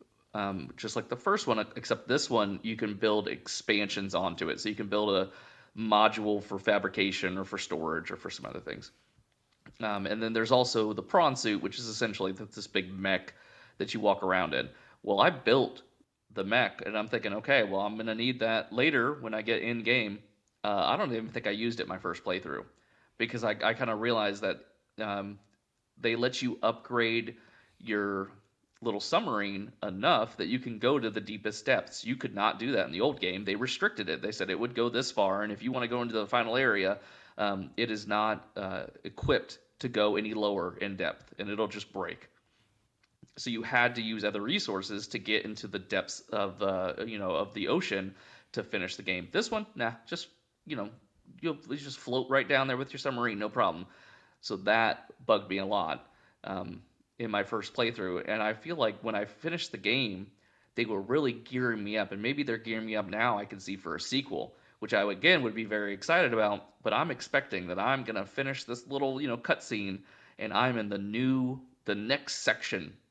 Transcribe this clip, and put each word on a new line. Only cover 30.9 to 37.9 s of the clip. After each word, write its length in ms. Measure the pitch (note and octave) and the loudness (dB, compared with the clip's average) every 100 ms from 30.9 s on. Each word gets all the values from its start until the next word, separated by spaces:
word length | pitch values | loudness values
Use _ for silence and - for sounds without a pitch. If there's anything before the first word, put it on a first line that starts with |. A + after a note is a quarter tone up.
| C#3+ | 2
to 120 | A2+ | 0
the 120 | G#2+ | -4
deepest 440 | G2+ G#2+ G#2+ G#2+ - | -6 -6 -6 -4 2
depths. 400 | A2+ - - A2+ | 2 0 -8 -6
You 100 | B2+ | -4
could 180 | - | -4
not 260 | G2+ G#2 G2 | 2 2 2
do 120 | A#2+ | 0
that 120 | A2+ C2 | 0 0
in 60 | |
the 100 | E2+ | 2
old 180 | C3+ - | 0 2
game. 240 | F2+ F#2 | -2 -2
They 120 | G2 G#2 | -2 -2
restricted 540 | B2+ - G#3 - F2+ | -2 0 -2 -2 -4
it. 120 | D#2 | -2
They 100 | G#2+ | -4
said 180 | G#2+ F#2+ | -4 -2
it 100 | F2+ | 0
would 140 | A#2+ | -2
go 160 | A#2+ A#2+ | 0 0
this 220 | A#2+ - | 0 -2
far, 320 | - G2 G2 | 2 2 2
and 80 | G#2+ | -2
if 100 | G2+ | -4
you 80 | A#2+ | -4
wanna 160 | B2+ A#2 | -2 -2
go 140 | A#2+ | -2
into 140 | A#2+ A2 | -2 -2
the 120 | G2+ | 0
final 280 | A#2+ A2+ B2 | 0 2 2
area, 440 | C3 G2+ F#2+ G2+ - - - - | 4 4 2 0 -6 -20 -12 -2
um, 340 | G#2 F#2+ E2 - | -2 -2 -6 -2
it 160 | A2+ | -2